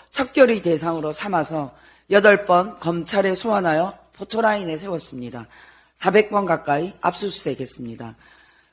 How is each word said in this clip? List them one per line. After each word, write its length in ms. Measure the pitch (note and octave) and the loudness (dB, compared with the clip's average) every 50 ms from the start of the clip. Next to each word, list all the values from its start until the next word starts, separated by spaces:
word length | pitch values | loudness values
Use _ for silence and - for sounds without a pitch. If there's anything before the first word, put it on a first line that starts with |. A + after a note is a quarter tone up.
| - _ | -20 _
척결의 500 | - - C4+ B3+ - D4+ C4+ A#3+ A#3 G3+ | -6 -6 -4 -2 4 4 6 6 4 2
대상으로 500 | F3 F3 E3 D3+ D#3 E3+ E3 E3 D3+ D3+ | 0 0 -2 0 0 -2 -4 -4 -4 -6
삼아서 640 | D3+ - - G#3 F#3+ E3+ D3+ - D#3+ D#3 C#3+ C3 - _ _ - - _ _ - | -6 -6 -6 -4 -2 -2 -2 -2 -4 -6 -8 -8 -12 _ _ -20 -20 _ _ 2
여덟 340 | F#3 G3+ G3 G#3+ G3+ G3 G3+ | 4 6 8 8 6 6 4
번 340 | - F3+ F3 F#3 G#3+ G#3+ - | 4 4 4 4 2 -4 -8
검찰에 540 | - E3 E3+ E3+ E3 - - G3+ F#3+ G3 F#3 | -6 -4 -4 -4 -2 0 2 2 2 2 0
소환하여 640 | F3+ - A#3 G#3+ G3+ F#3 E3+ D#3 D#3 F3 G3 G3 - _ _ _ | -2 -2 -2 0 0 2 2 2 2 0 -2 -4 -12 _ _ _
포토라인에 640 | - G3 - - A3 A3+ A3 G#3+ G#3 G3 E3+ D#3 D#3 | -16 -12 -8 -2 0 2 2 2 0 -2 -6 -6 -6
세웠습니다. 720 | F#3 G3 F3+ D#3+ - - - B2+ B2 A#2+ A2+ A#2+ A2+ - _ - - - - _ _ _ _ | -6 -6 -8 -8 -8 -10 -14 -12 -12 -12 -12 -14 -16 -16 _ -20 -20 -20 -20 _ _ _ _
사백 340 | - - F#3 F3+ G#3+ G#3+ G#3+ | -4 -2 2 4 4 4 2
번 160 | G#3 G3+ G3 | 0 -2 0
가까이 480 | F3+ E3 D3+ - D3 C#3+ D3 E3 F#3 G3+ - | 0 0 -2 0 -2 -2 -2 -2 -4 -8 -4
압수수색했습니다. 1120 | - F3 F3 - G#3 G3+ - - - D#3 C3 A#2+ C3+ A#2+ - - B2+ A#2 A2+ A#2 A#2+ A2+ A2+ _ _ - - _ _ _ _ _ _ _ | -4 -4 -2 -2 -6 -6 -6 -6 -6 -6 -6 -6 -8 -12 -12 -12 -12 -14 -12 -14 -14 -16 -16 _ _ -20 -20 _ _ _ _ _ _ _